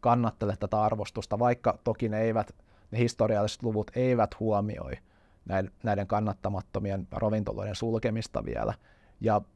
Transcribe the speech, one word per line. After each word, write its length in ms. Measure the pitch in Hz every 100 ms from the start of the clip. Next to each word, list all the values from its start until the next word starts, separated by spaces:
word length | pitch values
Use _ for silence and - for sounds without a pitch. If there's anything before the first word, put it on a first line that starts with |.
kannattele 560 | 123 123 117 - 104 98
tätä 220 | 101 107
arvostusta, 580 | 107 110 101 - - 104
vaikka 400 | 120 120 - 104
toki 260 | - 113 117
ne 120 | 107
eivät, 340 | 113 110 104 - - - -
ne 60 | 110
historialliset 640 | 120 - 113 107 104 -
luvut 280 | 120 107 104 -
eivät 440 | 127 120 107 -
huomioi 540 | 110 104 104 - - - _ _ _ _ -
näin, 260 | 95 95 -
näiden 240 | 117 101 95
kannattamattomien 1000 | 104 107 95 101 101 - 104 101 98 90
ravintoloiden 640 | - 110 107 104 107 101 101
sulkemista 680 | 117 113 113 110 110 - -
vielä 280 | 58 - 107 _ - _ -
ja 200 | 110 107 101